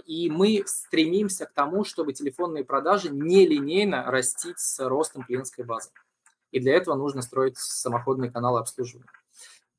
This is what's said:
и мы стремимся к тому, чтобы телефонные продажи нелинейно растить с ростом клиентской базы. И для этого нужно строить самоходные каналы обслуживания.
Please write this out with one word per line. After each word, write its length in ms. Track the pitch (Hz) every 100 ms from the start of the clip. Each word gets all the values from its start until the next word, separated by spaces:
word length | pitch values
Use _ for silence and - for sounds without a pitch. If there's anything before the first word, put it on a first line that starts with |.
| -
и 240 | 160 170
мы 340 | 151 202 214 202
стремимся 800 | - - 160 160 185 208 190 151
к 60 |
тому, 300 | - 143 185
чтобы 300 | 208 - 151
телефонные 500 | 131 143 131 175 156
продажи 460 | 131 135 151 202 175
нелинейно 960 | 143 156 190 180 151 139 180 208 143 123
растить 480 | 131 127 - 170 175
с 200 | - - 131
ростом 360 | 131 156 139
клиентской 420 | 123 123 135 - 117
базы. 240 | 113 - _ _ _ _ _ _
И 80 | 127
для 160 | 127 156
этого 200 | 180 139
нужно 260 | 143 135
строить 340 | 123 131 131 127
самоходные 720 | - - 127 120 123 131 123
каналы 280 | 120 120 123
обслуживания. 480 | 113 - 120 - - - _ - - - _